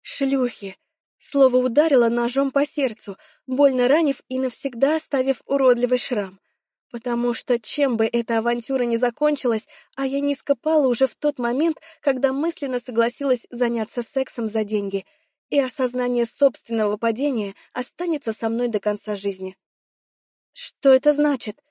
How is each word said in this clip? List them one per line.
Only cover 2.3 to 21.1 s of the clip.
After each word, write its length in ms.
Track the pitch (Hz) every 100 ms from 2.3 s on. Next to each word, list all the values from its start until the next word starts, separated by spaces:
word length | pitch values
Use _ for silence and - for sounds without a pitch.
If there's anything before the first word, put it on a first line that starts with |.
| 247 277
по 140 | 269
сердцу, 540 | 294 - 269 220 - 190 _ _ -
больно 420 | 254 285 254 247
ранив 340 | 294 311 277 _
и 100 | 254
навсегда 580 | 262 - 277 247 269 311
оставив 460 | - 269 262 262
уродливый 540 | - 277 262 240 240 247
шрам. 420 | - 220 196 196 _ _ _ _ _
Потому 440 | 233 240 240 240
что, 260 | 233 - 240
чем 380 | - - 277 226
бы 80 | 220
эта 320 | 240 233 226
авантюра 460 | 226 240 - 269
ни 120 | 240 233
закончилась, 680 | 240 233 294 294 247 220 - - _ -
а 100 | 269
я 140 | 277
низко 360 | 285 285 - 277
пала 300 | - 320 269
уже 200 | 240 269
в 80 |
тот 240 | - 294 285
момент, 380 | 233 247 330 311 - -
когда 320 | - 262 262
мысленно 480 | 269 320 - 277 247
согласилась 680 | - 226 233 - 277 254 -
заняться 500 | 240 240 233 214 -
сексом 480 | 233 - 262 - 220
за 160 | 214
деньги, 400 | 208 214 202 196 - _ _ _ _
и 100 | 294
осознание 640 | 254 - 254 247 247 247
собственного 720 | 233 - 277 233 - 226 214 214
падения 580 | 233 226 285 247 202 - -
останется 580 | - 247 _ 349 311 -
со 160 | 220 226
мной 200 | 226 247
до 120 | 220
конца 340 | 208 208 -
жизни. 440 | 202 202 190 190 190 _ _ _ _ _ _ _ _ _
"Что 340 | - - _ 277
это 240 | 262 294